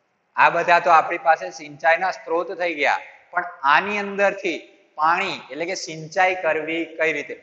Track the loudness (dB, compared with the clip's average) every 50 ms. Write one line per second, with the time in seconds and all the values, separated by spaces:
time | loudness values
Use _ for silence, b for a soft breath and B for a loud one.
0 | _ _ _ _ _ _ _ 4 4 4 4 2 4 4 4 4 6 6 6 6
1 | 4 2 -4 0 2 2 2 2 0 -8 -12 -14 -16 -18 -14 -2 2 2 2 2
2 | 0 -4 -6 -6 -6 -4 -2 -2 -2 -4 -6 -4 -4 -4 -2 0 0 0 0 -2
3 | -6 -14 -20 _ _ _ -4 -4 -4 -4 -8 0 2 4 4 4 4 0 -4 -4
4 | -6 -4 0 0 2 0 0 -2 -4 -6 -6 -6 -10 -16 _ _ _ _ _ -2
5 | 0 2 2 0 -2 -4 -6 -8 -12 -12 -10 -8 -8 -6 -6 -8 -8 -10 -12 -12
6 | -14 -6 0 0 2 2 0 0 -2 -2 -2 0 -2 -4 -4 -4 -6 -8 -4 -2
7 | -2 -2 -2 -4 -8 -10 -14 -16